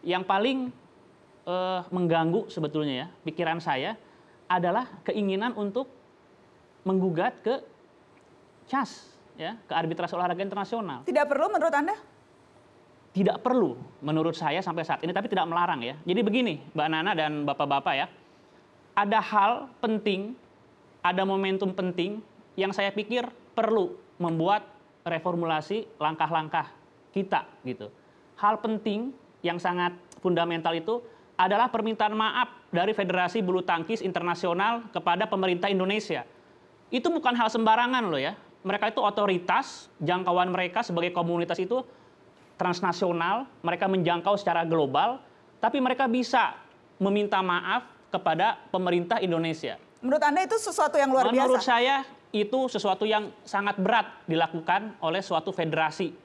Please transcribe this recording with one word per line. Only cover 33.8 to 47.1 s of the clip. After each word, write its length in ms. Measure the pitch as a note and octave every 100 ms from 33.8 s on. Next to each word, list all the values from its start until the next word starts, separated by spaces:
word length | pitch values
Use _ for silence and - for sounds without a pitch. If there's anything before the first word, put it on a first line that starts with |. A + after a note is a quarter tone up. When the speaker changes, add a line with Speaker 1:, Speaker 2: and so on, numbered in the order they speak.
| E3 A3+
Speaker 1:
Internasional 880 | F#3 F3+ F3 F3 F#3 E3+ G3+ A#3 A3+
kepada 320 | F3+ E3 F3
pemerintah 480 | A3 G3 F#3 F3 G3+
Indonesia. 560 | F#3+ F#3 G#3 G#3 D3+ A#2+ - - - _ _ _
Itu 160 | B3 E4 E4
bukan 160 | B3+
hal 160 | A#3+ A3
sembarangan 640 | A3+ A3+ A3 A#3+ B3+ G#3+
loh 80 | D3+
ya. 160 | C#3 G#3 - - F#3
Mereka 240 | G3+ G#3+
itu 80 | A3
otoritas, 880 | G#3+ G#3 G#3 F#3 F3+ G#3 C#4 - - -
jangkauan 480 | D#3 F3+ F3+ F3+ F3+
mereka 320 | F3+ F3+ F3+
sebagai 320 | A#3 E3+ F3 F3
komunitas 480 | E3+ E3+ E3+ E3+
itu 240 | F#3 B3 B3+ - - _ - - - -
transnasional, 880 | F3+ F3 F#3 F3 F#3+ F3 E3+ G#3+ C4 -
mereka 240 | F3+ E3+ F#3+
menjangkau 480 | F#3+ E3+ E3+ F3 G3+
secara 320 | G3+ E3+ E3
global, 560 | E3 C#3+ C3+ G3 C4 - - - -
tapi 160 | D4 D4
mereka 320 | B3+ B3+ C4
bisa 480 | A#3+ A#3+ B3+ G3+ - - - _ _
meminta 400 | G3